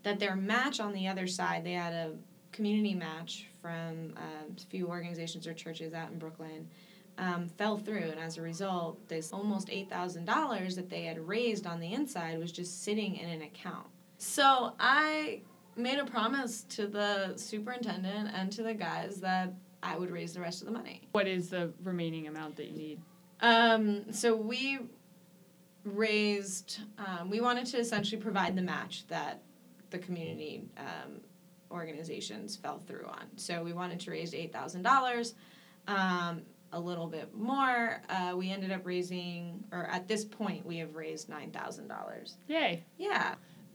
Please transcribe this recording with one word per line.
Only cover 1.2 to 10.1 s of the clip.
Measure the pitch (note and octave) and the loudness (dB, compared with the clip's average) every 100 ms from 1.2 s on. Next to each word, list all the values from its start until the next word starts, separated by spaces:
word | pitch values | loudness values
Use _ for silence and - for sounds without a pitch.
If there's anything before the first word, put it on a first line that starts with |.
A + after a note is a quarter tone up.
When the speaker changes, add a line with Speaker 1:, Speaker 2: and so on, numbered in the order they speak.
| F#3 | -2
Speaker 1:
side, | F3+ F3 E3+ E3 | 0 0 0 0
they | |
had | F3+ E3+ | -2 0
a | E3+ D#3+ D#3+ - - - | -2 -4 -6 -14 -20 -16
community | - G#3 G#3+ G#3 F#3 | 0 4 6 4 2
match | D#3+ D#3+ E3+ - - - | -2 -6 -8 -10 -12 -12
from, | E3+ E3 E3 E3 D#3+ - | -6 -4 -4 -6 -8 -8
uh, | D#3+ D#3 D#3 F#3 | -10 -8 -10 -12
a | - | -8
few | F#3 F3 | -4 -2
organizations | F3 F3 E3+ E3 E3 E3 | -2 -4 -4 -6 -6 -8
or | |
churches | E3 E3+ D#3+ D#3+ | -8 -8 -8 -6
out | E3 D#3+ | -6 -6
in | E3 | -8
Brooklyn, | D#3 D#3 D#3+ D#3 E3 - - - - - | -8 -10 -12 -12 -14 -16 -20 -20 -16 -4
um, | F#3 F3 E3+ - | -2 0 -4 0
fell | G#3 G#3 | 0 0
through. | G#3+ G#3 E3 | -2 -2 -2
And | D#3 | -4
as | D#3+ E3 | -6 -6
a | |
result, | E3 E3+ G3 F3+ E3 - - | -6 -2 0 0 -2 -6 -6
this | D#3+ D#3+ | -6 -4
almost | G3 G#3 G3 F#3 | -2 0 0 0
eight | G3 G3 | -4 -4
thousand | F3+ F3+ | -2 -2